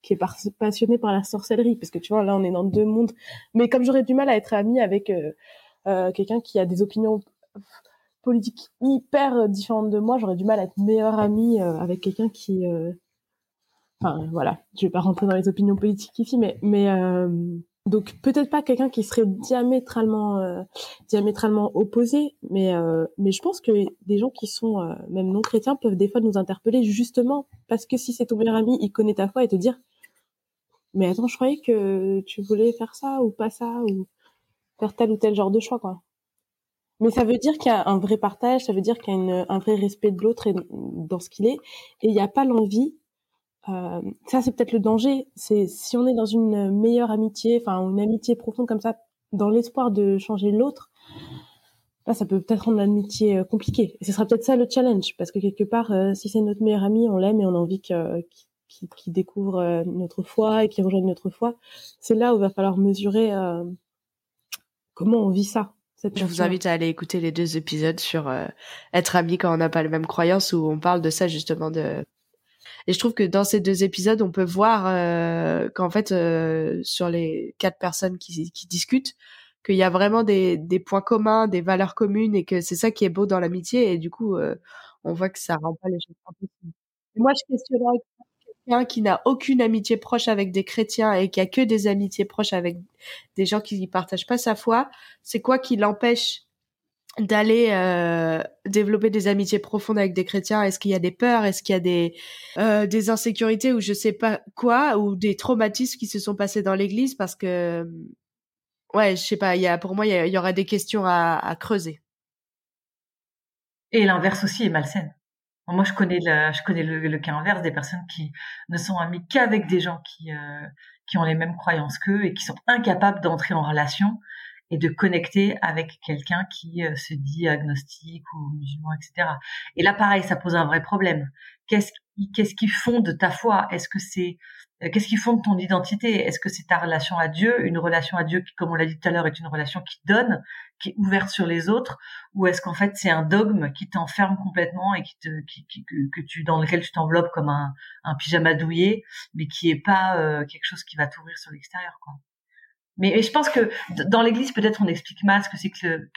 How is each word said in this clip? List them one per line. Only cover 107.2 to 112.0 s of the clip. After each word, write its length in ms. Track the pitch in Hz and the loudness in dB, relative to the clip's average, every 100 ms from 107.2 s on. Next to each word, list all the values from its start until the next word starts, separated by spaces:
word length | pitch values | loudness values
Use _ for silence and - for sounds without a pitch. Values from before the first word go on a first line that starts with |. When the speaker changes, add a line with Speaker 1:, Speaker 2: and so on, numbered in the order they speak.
| 185 | -8
Speaker 2:
que, 560 | - 185 180 175 170 170 165 165 - _ _ _ _ _ _ _ | -6 -4 -2 -2 -4 -8 -12 -18 -20 _ _ _ _ _ _ _
ouais, 220 | 202 202 185 | 2 2 2
je 60 | |
sais 140 | - 208 | -2 0
pas, 200 | 196 180 | 2 2
il 60 | |
y 40 | 180 | 2
a, 100 | 170 | 0
pour 200 | 185 196 | -2 -2
moi, 100 | 214 | 2
il 40 | |
y 40 | |
a, 120 | 185 170 | 2 2
il 60 | |
y 60 | 190 | 0
aura 140 | 180 | 0
des 140 | 185 190 | 0 0
questions 380 | 208 - 214 | -2 -2 -2
à, 320 | 185 175 170 160 | 2 4 2 0
à 200 | - 170 | -2 -6
creuser. 440 | - 202 160 151 | -2 -2 -4 -12